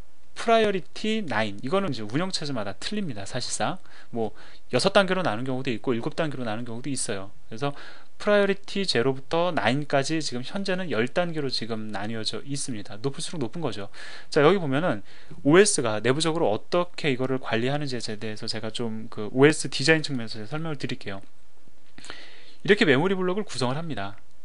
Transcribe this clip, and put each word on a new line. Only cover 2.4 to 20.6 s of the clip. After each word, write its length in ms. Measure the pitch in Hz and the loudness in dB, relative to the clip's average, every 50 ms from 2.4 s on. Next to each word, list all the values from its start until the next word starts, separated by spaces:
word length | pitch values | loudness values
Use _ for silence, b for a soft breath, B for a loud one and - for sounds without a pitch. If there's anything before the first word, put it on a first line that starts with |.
| 156 143 139 117 101 101 95 | -2 -2 -2 -2 -2 -2 -4
틀립니다. 520 | - - - 208 208 202 156 117 101 98 | -4 -4 -2 -2 -2 -2 -2 -4 -4 -4
사실상 520 | - - 127 - - - - 107 123 165 185 B B B B B B | -4 -4 -4 -4 -2 -2 0 0 0 -2 -2 B B B B B B
뭐, 220 | - 117 110 104 B B B B B B - - - | -2 -2 -2 -2 B B B B B B -2 0 2
여섯 200 | 123 - 196 196 | 2 4 6 6
단계로 300 | 208 196 180 185 185 175 | 6 6 4 4 0 0
나눈 220 | 123 104 110 131 | 0 0 0 -2
경우도 260 | 135 131 127 131 135 117 | -2 -2 -2 -2 -2 -2
있고 220 | 107 - 135 120 | 0 0 0 0
일곱 200 | 113 113 - - | 0 0 -2 -2
단계로 300 | - 170 151 135 135 123 | -2 -2 -2 -2 -2 -4
나눈 200 | 113 104 113 123 | -2 -2 -4 -4
경우도 240 | 123 113 117 131 147 | -4 -4 -4 -4 -4
있어요. 420 | 135 123 - - 107 98 95 98 - - - - | -4 -2 -2 -2 -2 -4 -4 -6 -6 -6 -6 -6
그래서 260 | 113 110 143 143 143 B B B B B B B - - | -4 -2 -2 -2 -2 B B B B B B B -6 -2
프라이어리티 680 | - 214 208 208 202 196 196 196 - - - 202 196 | 2 4 4 4 4 4 2 0 -2 -4 -2 0 0
제로부터 680 | 190 - 117 117 135 135 135 135 - - 165 170 180 165 | 2 2 2 4 2 2 0 -2 0 0 2 2 2 2
나인까지 680 | 123 101 110 127 143 151 - - 139 135 143 160 160 147 | 2 4 4 4 2 2 2 2 2 2 2 0 -2 -2
지금 200 | - 123 123 127 | -2 -4 -4 -4
현재는 460 | - - 202 196 196 185 180 190 165 | -4 -4 -2 -2 0 0 -2 -2 0
열 180 | 113 107 117 127 | 0 2 2 2
단계로 420 | - 180 180 170 160 156 143 131 | 2 0 0 0 0 -2 -2 -2
지금 380 | - - 113 107 113 110 107 107 | -2 -2 -2 -2 -4 -4 -4 -4
나뉘어져 540 | 104 98 101 107 117 110 107 - - 107 101 | -4 -4 -4 -4 -4 -4 -4 -4 -4 -4 -4
있습니다. 540 | 139 139 139 - - 123 104 101 - 104 104 | -4 -4 -4 -2 -4 -4 -4 -4 -6 -6 -4
높을수록 400 | 104 139 143 - 160 - - 165 | -4 -4 -4 -4 -4 -4 -4 -2
높은 200 | 131 110 - 175 | -2 -2 -2 -2
거죠. 280 | 160 127 101 104 98 98 B B B B B B B B | -4 -2 -4 -4 -4 -6 B B B B B B B B
자, 140 | - 156 143 | 4 6 8
여기 160 | 160 196 196 | 8 8 6
보면은 440 | 170 139 131 143 175 175 123 101 B B B B B B B B - | 4 0 0 2 2 2 0 0 B B B B B B B B 4
오에스가 560 | 139 156 185 208 208 - - 131 113 107 107 | 8 8 8 8 8 6 2 2 0 0 2
내부적으로 500 | 92 117 131 151 160 165 156 170 165 104 104 | 2 2 2 2 2 0 2 2 2 2 2
어떻게 580 | 110 - - - 175 175 - - - - 151 | 0 0 0 0 0 0 0 -2 -2 0 0
이거를 280 | 131 117 131 127 131 131 | 0 0 0 0 0 -2
관리하는지에 760 | 131 - 113 113 117 131 143 147 151 139 127 120 113 - 110 | -2 0 0 0 2 0 0 0 -2 -2 -2 -4 -4 -4 -4
대해서 300 | 104 117 110 107 104 117 | -4 -4 -4 -4 -4 -4
제가 240 | 110 - 110 110 110 | -4 -4 -2 -4 -4
좀 380 | - - 120 113 110 110 110 113 | -2 -2 -2 -2 -2 -4 -4 -4
그 180 | - - 107 101 101 | -4 -4 -4 0 4
오에스 380 | 131 139 151 151 - - 143 | 6 8 8 6 4 0 -2
디자인 320 | - - 135 156 160 156 147 | -2 0 2 4 4 4 2
측면에서 420 | - 143 123 113 107 - 113 107 | 0 -2 -2 -2 -4 -4 -4 -4
설명을 300 | 104 139 156 | -4 -4 -4